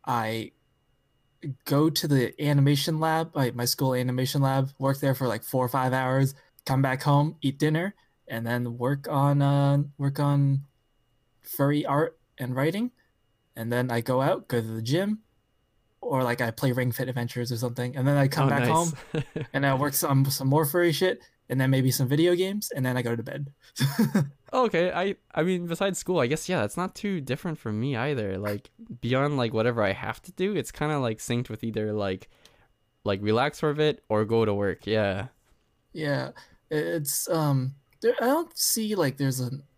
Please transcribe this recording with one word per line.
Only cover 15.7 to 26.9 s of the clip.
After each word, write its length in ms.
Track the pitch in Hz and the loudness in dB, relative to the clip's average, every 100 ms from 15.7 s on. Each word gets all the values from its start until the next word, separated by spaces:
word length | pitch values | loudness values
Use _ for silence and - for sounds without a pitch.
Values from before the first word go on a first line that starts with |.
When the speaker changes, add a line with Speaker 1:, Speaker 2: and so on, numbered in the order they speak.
| _ _ _ | _ _ _
Speaker 1:
or, 240 | - 131 | -4 0
like, 160 | 123 120 | 0 0
I 80 | 117 | -2
play 200 | 113 135 | 0 -2
Ring 200 | 123 127 | 0 -2
Fit 160 | - 127 | -2 -4
Adventures 440 | 123 120 123 120 | -4 -4 -4 -4
or 60 | 117 | -4
something, 380 | 123 123 123 135 | -4 -4 -6 -2
and 100 | 135 | 2
then 80 | 143 | 4
I 100 | 135 | 2
come 180 | 139 139 | 2 2
Speaker 2:
Oh, 20 | |
Speaker 1:
back 180 | 139 123 | 2 2
Speaker 2:
nice. 0 | |
Speaker 1:
home 300 | 160 170 147 - | 2 0 -4 -6
Speaker 2:
<laughs> 400 | 160 139 156 139 | -6 -6 -8 -6
Speaker 1:
and 120 | 143 139 | -2 0
I 80 | |
work 200 | 135 143 | 0 0
some, 320 | 139 156 135 135 | -2 2 2 2
some 220 | - 135 | 0 2
more 180 | 147 147 | 4 4
furry 260 | 175 175 | 4 2
shit, 280 | 147 185 - - _ - | 4 0 0 -10 _ -6
and 100 | 131 | 0
then 100 | 131 | 2
maybe 200 | 131 127 | 4 4
some 160 | 120 123 | 2 2
video 260 | 147 175 175 | 4 4 4
games, 340 | 185 208 - | 0 -2 -6
and 140 | 151 127 | -4 -2
then 100 | 123 | -2
I 60 | |
go 140 | 117 117 | -2 -4
to 60 | |
bed. 300 | 113 139 139 - - - | -6 -8 -10 -12 -20 -2
<laughs> 540 | 139 - 220 196 143 - - | -2 2 2 2 0 -6 -4
Speaker 2:
Okay, 400 | 254 240 165 180 | 0 2 2 2
I, 240 | 170 196 - _ | 0 -2 -4 _
I 80 | - | -2
mean, 240 | 170 180 170 | 0 0 -2
besides 320 | 165 196 180 | -2 -2 -2
school, 220 | - 180 | -2 0
I 80 | 143 | 2
guess, 200 | 156 - | 0 -2
yeah, 120 | 180 | -2
that's 160 | 104 - | -2 -2
not 180 | 185 | -6